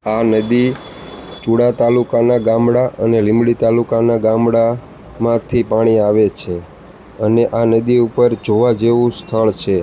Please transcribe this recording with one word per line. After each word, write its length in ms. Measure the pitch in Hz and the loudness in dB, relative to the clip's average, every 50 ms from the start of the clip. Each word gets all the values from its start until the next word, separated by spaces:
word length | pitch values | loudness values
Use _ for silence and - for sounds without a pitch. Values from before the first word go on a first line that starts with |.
| _ | _
આ 180 | 107 110 113 117 | -4 -2 0 0
નદી 460 | 113 110 110 107 110 120 123 123 127 131 - - - - - - - - - - - - - | 2 0 0 0 0 0 0 0 0 -2 -6 -14 -20 -20 -18 -18 -18 -18 -18 -18 -18 -18 -10
ચુડા 320 | - 110 113 117 120 123 | -4 -2 0 2 2 0
તાલુકાના 680 | 120 - 117 120 120 123 120 - - 117 117 120 123 | 0 0 0 2 2 0 0 0 0 0 2 2 0
ગામડા 480 | 120 110 113 113 117 120 120 117 123 127 123 - | 2 0 0 0 2 2 2 2 0 0 -2 -4
અને 260 | - 110 113 117 113 | -4 -2 0 0 2
લીંબડી 320 | 104 104 107 117 117 117 120 | 2 2 2 2 2 0 0
તાલુકાના 640 | 117 117 113 117 117 117 - 117 113 117 117 117 | 0 0 0 2 0 0 0 -2 0 2 0 0
ગામડામાંથી 1500 | 113 107 110 110 113 113 117 113 117 113 117 120 123 - - - - - - - - 113 117 117 113 - - - 120 110 | 2 0 0 2 2 2 2 2 2 2 0 -2 -4 -10 -16 -20 -20 -20 -20 -6 -4 -2 0 0 -2 -2 -2 -2 -2 0
પાણી 360 | 107 110 110 113 113 113 110 | 0 0 0 2 2 2 2
આવે 300 | 104 104 104 110 107 98 | 2 2 2 2 2 0
છે. 260 | - - - 92 87 85 87 - - - - - - - - - - - | -2 -6 -10 -8 -8 -8 -10 -14 -20 -20 -20 -20 -20 -20 -20 -20 -10 -4
અને 260 | 107 107 113 117 117 | -2 0 2 2 2
આ 180 | - - 113 117 | 0 0 0 0
નદી 320 | 113 113 113 113 120 123 | 2 2 0 2 2 2
ઉપર 360 | 123 120 113 - - 123 120 117 | 2 0 0 0 2 2 2 2
જોવા 380 | 104 - - 104 107 120 123 113 | 0 -2 -2 0 2 2 0 0
જેવું 380 | 98 110 117 120 120 120 120 | 0 0 0 2 2 0 0
સ્થળ 400 | - - - - - 110 113 110 | -2 -6 -12 -6 -2 0 0 0
છે 240 | 95 - - - 98 90 | -2 -2 -4 -2 -2 -2